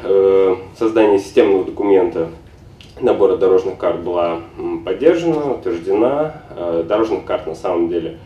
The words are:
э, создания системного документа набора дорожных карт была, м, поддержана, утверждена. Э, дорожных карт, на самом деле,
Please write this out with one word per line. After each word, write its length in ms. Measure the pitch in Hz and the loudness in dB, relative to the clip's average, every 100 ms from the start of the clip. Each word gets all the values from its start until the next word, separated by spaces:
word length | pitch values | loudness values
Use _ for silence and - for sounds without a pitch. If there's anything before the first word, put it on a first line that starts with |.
э, 520 | - 98 98 95 95 90 - - | 0 4 4 4 2 0 -6 -4
создания 420 | 113 113 107 98 | -2 4 4 4
системного 440 | - 127 110 95 | 2 2 4 2
документа 680 | 90 - 101 95 87 85 82 - - - - - - - | 0 -4 2 4 4 -2 -6 -8 -20 -20 -20 -20 -20 -4
набора 360 | 123 98 95 92 | -2 2 2 2
дорожных 400 | 95 92 95 90 | 4 2 0 -4
карт 240 | 90 82 | -4 -4
была, 400 | 85 87 87 85 - - | -4 -2 -2 -4 -10 -10
м, 260 | 87 85 | -8 -6
поддержана, 720 | 82 - 151 165 165 151 143 | -6 0 2 2 0 -2 -2
утверждена. 880 | 117 92 85 85 101 123 143 156 - - 90 | -4 -6 -6 -2 0 2 0 -4 -6 -18 -10
Э, 280 | 87 85 82 | -6 -4 -2
дорожных 380 | 107 113 92 - | 0 0 -2 -4
карт, 220 | 90 - | -6 -6
на 80 | 80 | -8
самом 340 | 95 85 85 | -4 -2 -2
деле, 280 | 85 80 - | -2 -6 -12